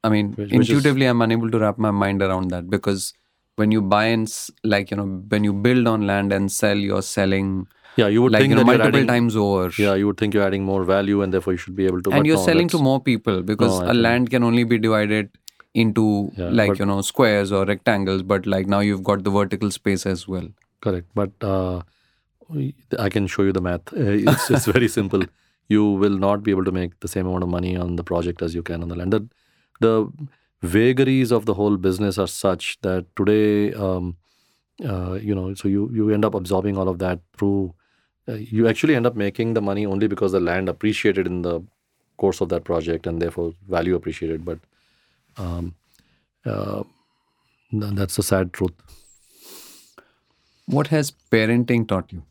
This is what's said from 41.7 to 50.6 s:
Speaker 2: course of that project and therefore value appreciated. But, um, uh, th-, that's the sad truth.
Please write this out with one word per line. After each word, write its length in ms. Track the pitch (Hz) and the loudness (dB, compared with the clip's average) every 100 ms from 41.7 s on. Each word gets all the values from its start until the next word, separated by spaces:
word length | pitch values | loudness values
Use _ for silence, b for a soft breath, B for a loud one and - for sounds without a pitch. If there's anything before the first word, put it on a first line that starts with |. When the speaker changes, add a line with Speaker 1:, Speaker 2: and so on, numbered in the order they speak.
| _ _ _ _ - | _ _ _ _ -2
Speaker 2:
course 240 | 98 - | -2 0
of 80 | 90 | -2
that 160 | 85 - | -4 -2
project 420 | 85 82 82 87 | -4 -2 -6 -4
and 140 | 82 | -4
therefore 320 | 85 90 85 85 98 | -4 -4 -8 -8 -6
value 260 | 90 85 90 | -2 0 -2
appreciated. 480 | 85 80 82 80 | -4 -8 -8 -6
But, 160 | 87 82 _ _ _ _ _ _ _ - | -8 -12 _ _ _ _ _ _ _ -12
um, 360 | 90 87 87 85 _ _ _ _ _ _ 120 | -8 -8 -10 -14 _ _ _ _ _ _ -6
uh, 380 | 101 101 101 104 _ _ _ _ _ _ _ _ | -6 -6 -8 -10 _ _ _ _ _ _ _ _
th-, 220 | 107 104 | -6 -4
that's 240 | 101 95 - | -4 -4 -2
the 60 | |
sad 300 | 101 95 92 | 0 0 0
truth. 200 | - 90 - _ - _ _ _ B B B B B B B B B B B _ _ | -4 -6 -6 _ -20 _ _ _ B B B B B B B B B B B _ _